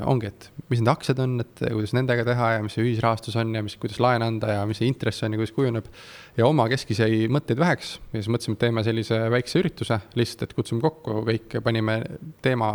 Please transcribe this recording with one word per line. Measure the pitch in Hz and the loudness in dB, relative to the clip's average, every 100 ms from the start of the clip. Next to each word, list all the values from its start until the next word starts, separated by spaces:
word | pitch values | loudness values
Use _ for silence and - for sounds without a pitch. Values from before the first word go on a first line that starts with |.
ongi, | - 131 104 | 0 0 0
et | - - - - | -10 -18 -12 -2
mis | 120 | 2
need | 113 | 2
aktsiad | 123 - 131 | 2 0 0
on, | 127 123 | 0 -2
et, | - - | -4 -4
äh, | 117 | -2
kuidas | 110 104 120 | -2 0 0
nendega | 127 120 117 | 2 0 2
teha | 123 117 | 2 2
ja | 113 | 0
mis | 107 - | -2 0
see | |
ühisrahastus | 120 110 117 110 - 117 | 0 2 2 0 -2 -2
on | 113 110 | -2 -2
ja | |
mis, | 104 - | -6 -6
kuidas | - - | -6 2
laene | 123 120 117 | 2 4 2
anda | 110 110 | 0 0
ja | 104 104 | 0 0
mis | 110 | 0
see | 117 | 0
intress | 131 117 - | 0 -2 -2
on | 107 | -2
ja | 110 | -2
kuidas | 110 - | -2 0
kujuneb. | 135 113 - - - - - | 0 -2 -6 -14 -20 -20 -6
Ja | - | 2
omakeskis | 120 151 113 127 - 107 | 4 6 4 0 -2 2
jäi | 110 110 113 | 2 4 2
mõtteid | 139 - 123 | 0 0 2
väheks | 175 143 - - - | 2 0 -4 -14 -10
ja | 113 | -6
siis | 101 | -2
mõtlesime, | 117 - 104 | -2 -2 0
et | 120 | 0
teeme | 113 | 2
sellise | 110 113 104 113 113 | 0 0 0 0 2
väikse | 123 - - | 0 0 0
ürituse, | 165 - - 113 - | 0 -2 -2 -2 -2
lihtsalt, | 120 113 - | -2 -2 -2
et | - | -6
kutsume | - - 117 | -4 -4 0
kokku | 156 - - 107 | -2 -2 -6 -4
kõik, | 110 113 - 117 | -2 -2 -4 -4
panime | 117 113 110 110 - - 160 - | 0 0 0 0 -4 -10 -14 -4
teema | 131 123 110 | 0 0 0